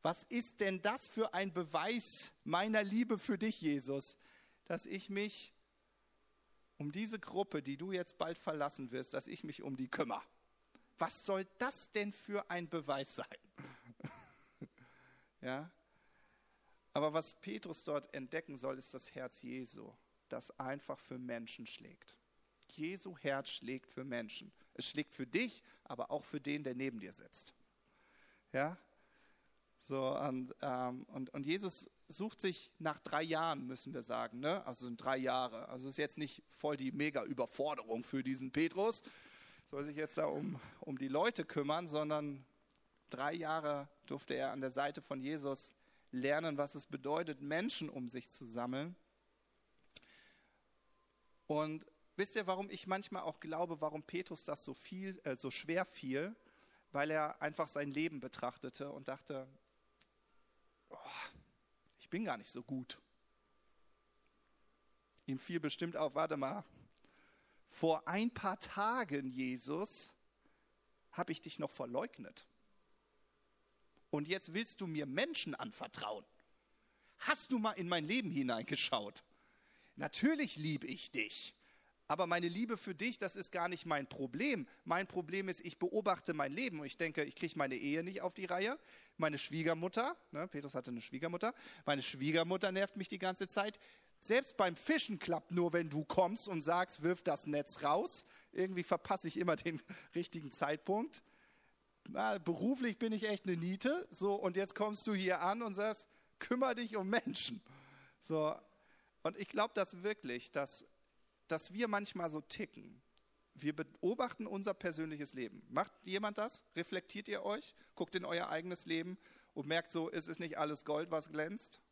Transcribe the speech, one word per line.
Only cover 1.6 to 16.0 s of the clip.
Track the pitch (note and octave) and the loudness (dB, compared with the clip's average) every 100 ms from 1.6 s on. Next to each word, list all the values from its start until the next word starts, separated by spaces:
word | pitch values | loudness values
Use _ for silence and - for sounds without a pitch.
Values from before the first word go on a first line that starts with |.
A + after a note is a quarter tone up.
| E3 D#3 F3+ A#3 - - - - | 0 0 2 0 0 -2 -4 -6
meiner | - E3 G#3 A3 | 2 2 6 4
Liebe | G3+ G#3+ A#3+ A3 | 4 4 4 2
für | - G3+ | 2 2
dich, | A3 G#3+ | 2 2
Jesus, | D#3 C#3+ B2+ C#3 C#3 - - - - _ - | 2 2 2 -2 -2 -8 -18 -20 -20 _ -4
dass | E3+ - | -4 -2
ich | F#3+ - | -6 -2
mich | G3 G#3 - - - _ _ _ _ _ _ _ _ _ _ _ _ | -2 -2 -4 -12 -16 _ _ _ _ _ _ _ _ _ _ _ _
um | D3 | -6
diese | D#3 A3 A3 | -4 -4 -4
Gruppe, | - F#3+ G3 D#3 | -4 0 0 0
die | C3+ C#3 | -2 -4
du | F3+ | -2
jetzt | F#3+ F3 - | -2 -4 -2
bald | D#3+ E3+ | -2 0
verlassen | - D#3 D3 - C3 | -2 2 0 0 -4
wirst, | B2+ B2+ | -4 -2
dass | C3+ - | -4 -4
ich | - | -6
mich | D#3 D3 | -6 -6
um | - C#3 | -6 -2
die | C4 | -2
kümmere? | - C#3+ G2+ - _ _ _ _ - _ _ | 0 0 0 -6 _ _ _ _ -20 _ _
Was | E3 - - | 0 0 0
soll | F#3+ F#3+ - | 0 0 -2
das | B3+ - - | -2 -2 -2
denn | G#3+ G#3 | 0 -2
für | G3 - G3+ - | -4 -4 -2 0
ein | F3 E3+ | -2 0
Beweis | E3 C#3+ C3+ C3+ - | -2 0 0 0 -4
sein? | A2 - - - | -6 -8 -18 -16
<laughs> | - - - - - - - - - _ C#3+ - B2+ - - - _ _ | -16 -16 -20 -12 -12 -12 -18 -20 -20 _ -16 -16 -20 -20 -20 -20 _ _
Ja? | C3 C3 D#3+ _ _ _ | -4 -4 -4 _ _ _